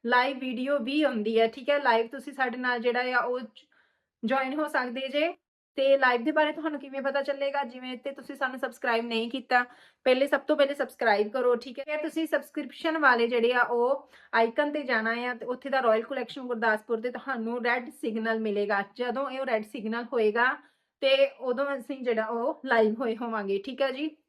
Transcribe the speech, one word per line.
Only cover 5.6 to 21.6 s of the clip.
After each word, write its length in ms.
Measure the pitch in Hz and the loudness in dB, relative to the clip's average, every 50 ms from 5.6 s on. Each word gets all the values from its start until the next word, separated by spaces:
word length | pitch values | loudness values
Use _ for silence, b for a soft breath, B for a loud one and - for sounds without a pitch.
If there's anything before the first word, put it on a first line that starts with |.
| _ _ _ | _ _ _
ਤੇ 220 | 285 269 269 277 | 0 4 4 6
ਲਾਈਵ 260 | 277 262 247 247 240 233 | 6 6 4 4 2 0
ਦੇ 80 | 302 | 2
ਬਾਰੇ 200 | 302 311 302 302 | 2 2 2 2
ਤੁਹਾਨੂੰ 280 | 311 320 302 320 302 269 | 0 -4 -6 -6 -6 -6
ਕਿਵੇਂ 220 | 277 269 262 269 | -10 -10 -10 -4
ਪਤਾ 200 | 254 277 262 277 | -4 -2 -2 -2
ਚੱਲੇਗਾ? 420 | 277 294 277 277 277 277 277 277 285 | -2 -2 -4 -2 -4 -2 -2 -4 -4
ਜਿਵੇਂ 300 | 233 247 254 254 254 254 | -6 -10 -12 -12 -12 -12
ਇੱਥੇ 180 | 247 - 277 | -10 -10 -10
ਤੁਸੀਂ 240 | 277 - - - 277 | -10 -10 -14 -14 -6
ਸਾਨੂੰ 240 | 269 277 254 262 247 | -4 -4 -4 -4 -4
ਸਬਸਕ੍ਰਾਈਬ 460 | 277 247 233 - - 247 226 233 233 | -6 -8 -6 -4 -2 0 0 0 0
ਨਹੀਂ 240 | 240 233 226 233 240 | -2 -2 -2 -2 -2
ਕੀਤਾ, 360 | 254 262 233 - 254 247 247 247 B B B B B B _ | -6 -8 -2 0 2 2 2 0 B B B B B B _
ਪਹਿਲੇ, 240 | 262 254 262 277 | 2 4 4 4
ਸਭ 120 | 285 302 277 | 2 2 0
ਤੋਂ 160 | - - 302 | 2 2 4
ਪਹਿਲੇ 180 | 302 277 277 285 | 4 4 2 2
ਸਬਸਕ੍ਰਾਈਬ 560 | 285 247 247 - - 240 226 202 202 214 214 | -2 -4 -6 -4 0 2 4 4 4 2 0
ਕਰੋ, 260 | 240 254 247 247 240 | 0 0 2 2 2
ਠੀਕ 240 | 233 - 269 233 277 | 2 -2 -8 -12 -10
ਹੈ। 180 | 277 302 302 | -6 -6 -4
ਤੁਸੀਂ 300 | 302 302 311 - 320 320 | -4 -4 -4 -2 -2 0
ਸਬਸਕ੍ਰਿਪਸ਼ਨ 720 | 302 311 285 - - - 294 294 247 - - - 320 311 | 0 0 -2 -2 -6 -8 -10 -10 -10 -12 -4 -4 -2 0
ਵਾਲੇ 300 | 320 302 262 240 240 233 | 4 4 6 6 6 2
ਜਿਹੜੇ 260 | 233 247 233 226 240 247 | 2 2 2 2 2 4
ਆ 80 | 247 | 2
ਉਹ 480 | 240 240 240 240 240 254 285 - - B B B B B - | 2 2 2 2 2 2 0 -2 -4 B B B B B 2
ਆਈਕਨ 380 | 226 233 233 233 302 294 294 | 2 2 2 2 -2 -2 0
ਤੇ 120 | 294 302 277 | -2 -4 -2
ਜਾਣਾ 260 | 247 240 220 220 226 | 0 0 0 0 -2
ਆ 240 | 233 240 247 247 247 | -2 -2 -4 -6 -6
ਤੇ 120 | 233 - | -6 -6
ਉੱਥੇ 240 | 233 254 254 - 277 | -8 -8 -6 -4 -2
ਦਾ 140 | 269 262 240 | -2 2 4
ਰਾਇਲ 200 | 226 220 220 226 | 4 4 2 0
ਕਲੈਕਸ਼ਨ 380 | - 277 254 233 - - 277 | -4 -6 -6 -6 -8 -10 -12
ਗੁਰਦਾਸਪੁਰ 600 | 254 247 240 226 233 226 214 208 - - 233 220 | -8 -6 -4 0 0 0 0 0 -2 -4 -4 -4
ਤੇ 100 | 220 247 | -2 -6
ਤੁਹਾਨੂੰ 540 | 240 233 - 269 262 233 220 226 240 247 226 | -8 -6 -8 -6 -6 -4 -4 -4 -4 -2 -2
ਰੈੱਡ 240 | 240 240 247 240 - | -2 -2 -2 -4 -8
ਸਿਗਨਲ 500 | - - - 233 214 226 220 226 226 220 | -12 -6 -6 -4 -4 -2 -2 0 0 0
ਮਿਲੇਗਾ। 440 | 220 214 202 208 202 196 208 196 196 202 _ | 0 -2 0 0 0 0 0 0 -2 -4 _
ਜਦੋਂ 360 | - 247 247 226 262 277 262 | -6 -4 -4 -2 -4 -4 -4
ਇਹ 140 | 262 262 269 | -4 -6 -2
ਰੈੱਡ 180 | 254 226 220 214 | -2 -2 -2 -2
ਸਿਗਨਲ 400 | - - 247 202 220 226 233 240 233 277 | -6 -10 -8 -6 -4 -4 -4 -6 -2 0
ਹੋਏਗਾ 400 | 233 214 214 208 233 247 262 294 285 b b b b b b b _ | 2 2 2 4 4 2 2 2 -2 b b b b b b b _
ਤੇ 280 | 277 269 269 269 277 277 - - | 2 4 6 6 4 2 2 -4
ਉਦੋਂ 380 | 247 254 240 247 | -4 -2 -2 0